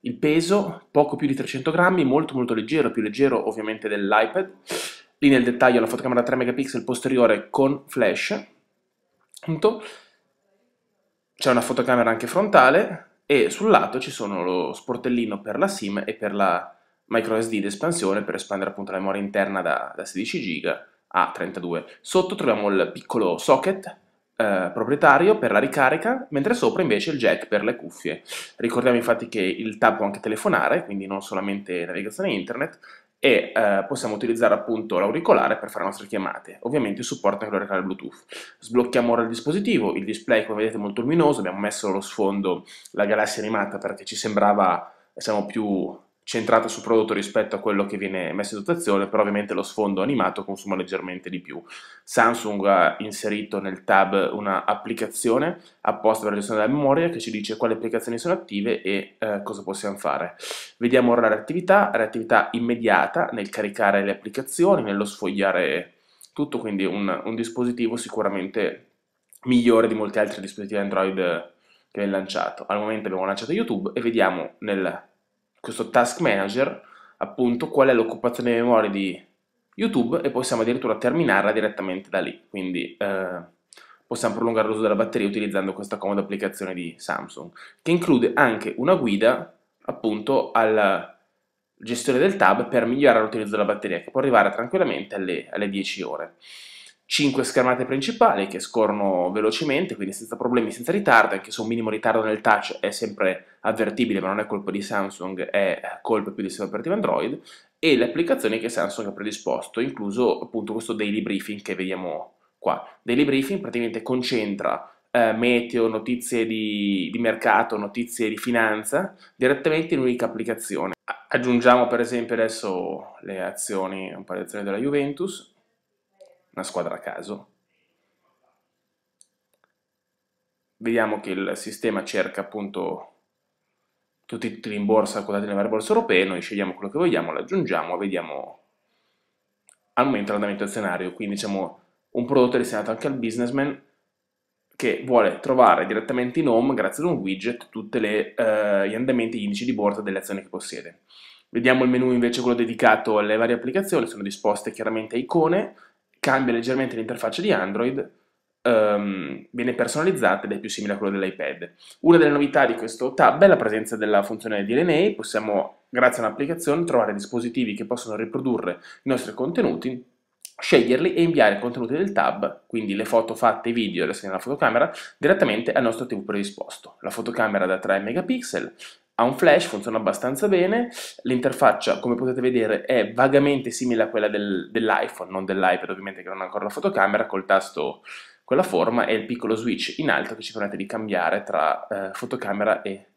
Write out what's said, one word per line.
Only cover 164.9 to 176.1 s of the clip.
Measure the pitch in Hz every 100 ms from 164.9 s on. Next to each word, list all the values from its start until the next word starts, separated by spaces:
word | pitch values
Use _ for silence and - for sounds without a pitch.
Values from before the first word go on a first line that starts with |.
| 151 202 202
possiamo, | - 110 107 101 - - _
grazie | 123 127 123
a | 110
un'applicazione, | 107 143 165 160 151
trovare | 170 123 110
dispositivi | 104 101 120 120 117 117
che | 101 107
possono | 123 113
riprodurre | 104 113 - 135 117 92 87 - -
i | -
nostri | 127 -
contenuti, | 104 135 175 180 85 127 123 - _ _ _ - -
sceglierli | - 151 117 127 180
e | 156
inviare | 170 147 107 101
i |
contenuti | 120 123 117
del | 143 196
tab, | - 69 - - - _
quindi | 113 104
le | 98
foto | 110 117 113
fatte, | 110 120 - 120
i |
video, | 117 104 87 80
le |
segnali | - 98 95
della | -
fotocamera, | 143 135 117 156 - - _
direttamente | 147 190 147 107 117
al | -
nostro | 120 113
T | 123